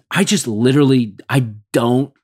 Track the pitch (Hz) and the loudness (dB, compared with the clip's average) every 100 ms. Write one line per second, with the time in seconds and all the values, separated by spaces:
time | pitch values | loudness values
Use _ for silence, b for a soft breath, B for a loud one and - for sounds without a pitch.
0 | _ 170 202 196 123 107 123 139 139 131 | _ -2 0 -2 -2 0 2 4 4 2
1 | 113 95 - 135 117 104 _ 139 120 123 | -2 -10 -4 -4 -4 -10 _ -2 0 0
2 | 139 _ | -2 _